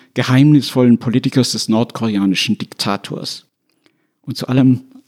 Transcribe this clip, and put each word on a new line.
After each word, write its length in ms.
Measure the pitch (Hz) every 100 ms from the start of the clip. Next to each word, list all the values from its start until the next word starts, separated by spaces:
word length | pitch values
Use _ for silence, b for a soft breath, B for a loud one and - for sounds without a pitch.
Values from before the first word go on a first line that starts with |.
| B -
geheimnisvollen 800 | 123 127 147 147 117 131 123 117
Politikers 560 | 117 120 135 131 120
des 160 | 110 -
nordkoreanischen 880 | 110 120 - 113 101 98 90 - 104
Diktators. 880 | - - 107 101 - - - - - _ _ _ _ _ _ _
Und 120 | - 123
zu 140 | -
allem 320 | 131 131 123 - -